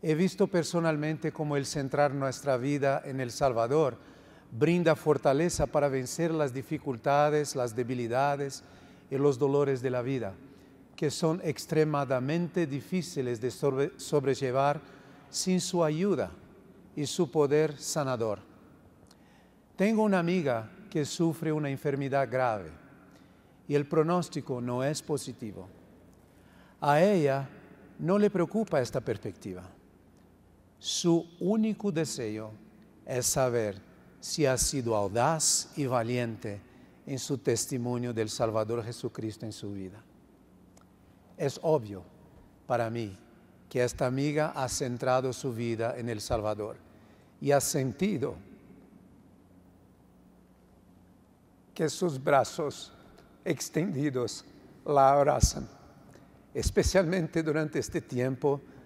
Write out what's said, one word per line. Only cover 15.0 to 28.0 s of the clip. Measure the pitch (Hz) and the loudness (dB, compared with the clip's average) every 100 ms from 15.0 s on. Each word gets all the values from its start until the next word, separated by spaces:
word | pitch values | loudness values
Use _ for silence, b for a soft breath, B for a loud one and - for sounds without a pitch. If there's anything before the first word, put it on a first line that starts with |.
| B B B | B B B
sin | - - 185 | -6 0 0
su | 175 175 | 2 0
ayuda | 160 156 202 160 95 82 - - - - - | 2 2 0 0 -2 -6 -20 -20 -20 -20 -16
y | - 143 | -8 -6
su | - 165 | -2 0
poder | 156 143 147 156 147 | 2 4 4 2 -2
sanador. | - 165 139 123 110 101 - - - - - - - B B B B B B - | -6 -2 -2 0 -2 -4 -8 -20 -20 -20 -20 -20 -20 B B B B B B 0
Tengo | 196 220 | 2 4
una | 214 190 | 4 2
amiga | 170 180 143 117 110 - - | 2 0 2 -2 -4 -14 -8
que | 165 | -4
sufre | 143 - 165 151 160 | -4 0 0 0 -2
una | 151 147 | -2 -2
enfermedad | 135 156 139 139 139 135 | -2 -2 -2 0 0 0
grave | 123 127 107 85 78 - - - B B B B B - | 0 0 0 -6 -14 -20 -20 -20 B B B B B -2
y | |
el | 143 143 | -2 2
pronóstico | 160 156 180 170 151 127 123 | 2 4 2 0 -6 -6 -6
no | 120 123 | -2 -2
es | 135 151 | -2 -2
positivo. | - 147 - 120 110 92 95 - - - - - - B B B B B | -4 -4 -4 -10 -12 -12 -16 -20 -20 -20 -20 -20 -20 B B B B B
A | 143 147 | 4 6
ella | 190 202 143 135 139 - - - - | 6 6 4 2 -2 -12 -20 -20 -20
no | - | -6